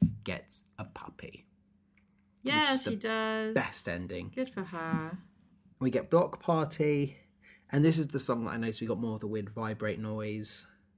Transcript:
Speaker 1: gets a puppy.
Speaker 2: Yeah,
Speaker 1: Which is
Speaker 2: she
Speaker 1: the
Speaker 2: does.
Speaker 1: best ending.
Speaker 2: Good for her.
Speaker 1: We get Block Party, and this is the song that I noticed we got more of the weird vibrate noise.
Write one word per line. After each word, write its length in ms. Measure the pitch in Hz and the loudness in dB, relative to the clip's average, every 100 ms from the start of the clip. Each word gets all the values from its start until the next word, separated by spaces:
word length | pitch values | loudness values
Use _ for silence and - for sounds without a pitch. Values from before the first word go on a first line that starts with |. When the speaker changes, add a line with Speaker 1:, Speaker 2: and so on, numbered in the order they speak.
| - 107 | 2 2
Speaker 1:
gets 420 | - 90 - - - - | -6 -6 -8 -12 -12 -12
a 60 | - | -12
puppy. 640 | - - - - - _ _ _ _ _ _ _ _ _ _ | -12 -16 -16 -16 -18 _ _ _ _ _ _ _ _ _ _
Speaker 2:
Yeah, 260 | 262 302 294 | 0 4 4
Speaker 1:
Which 60 | 269 | 2
is 40 | |
Speaker 2:
she 60 | 262 | 0
Speaker 1:
the 40 | 214 | -2
Speaker 2:
does. 560 | 220 220 220 220 220 220 | -2 0 0 0 0 0
Speaker 1:
best 340 | - - - | 0 -2 -4
ending. 420 | 87 90 90 95 | -4 -4 -6 -6
Speaker 2:
Good 180 | - 262 | -6 -6
for 120 | - | -6
her. 540 | 180 170 165 160 160 185 - _ _ _ _ _ | -8 -8 -4 -2 -4 -10 -14 _ _ _ _ _
Speaker 1:
We 100 | 131 | 0
get 220 | 120 - | 0 4
Block 280 | 170 180 - | 6 4 0
Party, 800 | - 160 151 - 151 147 143 - - _ - - - | 0 2 2 2 2 4 2 -4 -20 _ -20 -20 -2
and 120 | 143 | 4
this 140 | 160 160 | 6 6
is 100 | 147 | 2
the 100 | 135 | 0
song 260 | - 120 113 | 0 0 0
that 60 | |
I 60 | 117 | -2
noticed 220 | 113 107 | -2 -2
we 80 | 117 | -2
got 120 | 104 | -2
more 160 | 117 107 | -2 -4
of 60 | |
the 60 | 107 | -4
weird 220 | 110 101 | -4 -4
vibrate 500 | 110 110 110 107 104 | -4 -4 -2 -2 -2
noise. 680 | 107 107 107 107 104 - - _ _ | -4 -4 -4 -4 -4 -6 -8 _ _